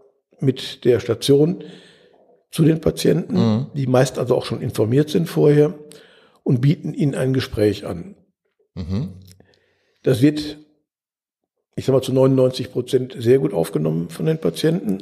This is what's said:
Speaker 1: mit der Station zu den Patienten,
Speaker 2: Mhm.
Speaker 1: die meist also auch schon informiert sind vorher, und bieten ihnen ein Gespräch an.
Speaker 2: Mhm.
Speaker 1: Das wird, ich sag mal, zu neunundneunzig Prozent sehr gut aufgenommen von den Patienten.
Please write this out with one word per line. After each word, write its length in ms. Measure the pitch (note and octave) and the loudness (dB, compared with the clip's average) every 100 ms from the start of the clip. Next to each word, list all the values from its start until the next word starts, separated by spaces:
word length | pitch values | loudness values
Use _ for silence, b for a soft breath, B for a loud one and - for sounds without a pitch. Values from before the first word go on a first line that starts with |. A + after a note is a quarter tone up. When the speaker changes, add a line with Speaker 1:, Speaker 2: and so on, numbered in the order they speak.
| _ _ _ - | _ _ _ -4
Speaker 1:
mit 460 | C3+ B2+ - - - | -2 -2 -4 -4 0
der 140 | A#2 | 2
Station 640 | - G#2 - C#3 D#3 F#3 B B B B B B B _ _ | 0 -2 2 4 4 -2 B B B B B B B _ _
zu 140 | - | 0
den 160 | D#3 D#3+ | 2 2
Patienten, 540 | - D#3+ - D#3+ - | 0 0 0 0 0
Speaker 2:
Mhm. 320 | - A2+ A2 D3 | 0 2 0 -2
Speaker 1:
die 120 | D3 B2+ | -4 0
meist 320 | B2+ C#3 - | 2 2 0
also 160 | A#2+ | -2
auch 100 | B2 | -2
schon 180 | - A#2 | -2 -6
informiert 480 | - - A2 C3 D3+ | -6 -2 0 2 0
sind 180 | F3+ E3 | 0 -2
vorher, 460 | D#3+ D3+ D3 D3 - - b b b b b | 2 4 4 2 0 -16 b b b b b
und 200 | - A#2+ | -2 2
bieten 320 | C#3 F3+ D3+ | 2 0 -2
ihnen 200 | G3 D3 | -2 -2
ein 180 | - C3 | 0 -2
Gespräch 520 | C3 - - G#2+ G2 - | -2 -4 0 0 0 -6
an. 300 | F2 F#2 - _ _ _ _ _ | -10 -12 -20 _ _ _ _ _
Speaker 2:
Mhm. 360 | F#2 F2 F#2+ F#3 - - - _ _ _ _ _ _ | -12 -6 -6 -6 -12 -20 -20 _ _ _ _ _ _
Speaker 1:
Das 180 | C#3 A#2+ | -2 2
wird, 360 | D3 D3+ D3+ - - _ _ _ _ _ _ _ _ _ _ - | 2 0 -6 -12 -18 _ _ _ _ _ _ _ _ _ _ -8
ich 80 | |
sag 80 | - | 0
mal, 100 | C3 | 0
zu 100 | B2+ | 2
neunundneunzig 600 | C3 C3+ C3 B2+ B2+ B2 | 2 4 4 2 0 -8
Prozent 420 | C3+ B2 C3 B2+ - | -6 -2 -2 -2 -4
sehr 220 | A2+ C3+ | 2 4
gut 140 | D3+ | 2
aufgenommen 560 | - E3 D3+ D#3 E2 - | -2 -2 -2 -2 -2 -6
von 180 | - D#3+ | -4 -4
den 120 | D#3 | -2
Patienten. 600 | E2+ - D#3 E3 G#2+ F#2+ | -4 -2 0 0 -2 -6